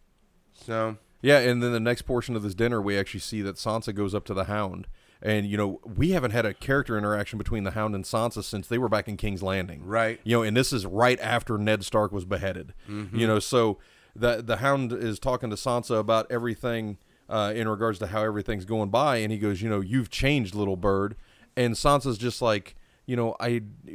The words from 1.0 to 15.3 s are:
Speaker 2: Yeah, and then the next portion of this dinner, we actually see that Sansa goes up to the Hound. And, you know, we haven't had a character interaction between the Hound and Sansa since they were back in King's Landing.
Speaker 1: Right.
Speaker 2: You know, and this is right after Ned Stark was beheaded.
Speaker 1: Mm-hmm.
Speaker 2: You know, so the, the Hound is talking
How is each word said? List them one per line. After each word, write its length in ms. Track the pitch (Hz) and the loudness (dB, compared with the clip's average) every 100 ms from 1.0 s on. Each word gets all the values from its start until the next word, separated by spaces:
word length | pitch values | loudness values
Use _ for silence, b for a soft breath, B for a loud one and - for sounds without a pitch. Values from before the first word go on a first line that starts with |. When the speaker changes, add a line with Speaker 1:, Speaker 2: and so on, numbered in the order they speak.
| _ - | _ 0
Speaker 2:
Yeah, 160 | 127 143 | 6 8
and 240 | 123 120 | 8 4
then 100 | 120 | 2
the 80 | 117 | 2
next 220 | 113 120 | 2 0
portion 320 | - 123 123 117 | 0 -2 -2 -4
of 60 | |
this 120 | 101 | -4
dinner, 260 | 92 117 117 | 0 0 2
we 160 | 101 101 | 0 0
actually 220 | 98 98 | 0 -4
see 220 | - 107 | -6 -4
that 140 | 98 95 | -4 -4
Sansa 380 | 113 113 110 | -4 -4 -4
goes 200 | 101 101 | -2 -2
up 100 | 101 - | -2 -4
to 80 | |
the 100 | 95 | -4
Hound. 420 | 92 104 101 90 - b b b | -2 -2 -2 -6 -12 b b b
And, 240 | 107 107 101 | 0 0 2
you 120 | 104 | 0
know, 220 | 101 - | 0 -2
we 280 | 113 95 165 | -6 0 2
haven't 180 | 180 127 | 2 0
had 160 | 113 110 | 0 0
a 80 | |
character 420 | 95 - 139 135 107 | -2 0 0 0 -2
interaction 400 | 104 104 104 107 | 0 -2 -2 -6
between 280 | - 113 | -4 -2
the 80 | 95 | -2
Hound 220 | 110 107 | -2 -2
and 100 | 98 | -4
Sansa 380 | 92 113 117 110 | -2 -2 -2 -4
since 240 | - 104 - | -6 -6 -2
they 100 | 120 | -2
were 100 | 123 | 2
back 180 | 104 101 | 0 -2
in 120 | 101 | -4
King's 240 | 107 95 | -4 -2
Landing. 400 | 95 95 90 76 | -2 -2 -4 -10
Speaker 1:
Right. 340 | 87 113 113 117 | -4 0 0 -2
Speaker 2:
You 140 | 110 117 | 2 2
know, 40 | |
and 140 | 110 113 | 4 2
this 160 | 127 | 2
is 140 | 127 90 | 0 -2
right 340 | 98 123 127 | 4 4 4
after 380 | 110 117 - 107 | 0 -2 0 0
Ned 260 | 107 107 | 2 2
Stark 260 | 98 110 104 | 2 2 2
was 140 | 101 | -2
beheaded. 480 | 90 113 98 87 - - B | -4 -4 -4 -6 -10 -16 B
Speaker 1:
Mm-hmm. 300 | 104 101 110 | -10 -4 0
Speaker 2:
You 80 | 113 | 4
know, 120 | 107 | 4
so 380 | - 127 113 98 b b b - | 4 2 4 0 b b b 0
the, 240 | 120 113 | 0 0
the 140 | 117 107 | -2 0
Hound 360 | 135 139 123 | 2 2 0
is 240 | 113 113 104 | -2 -4 -2
talking 320 | 131 | -2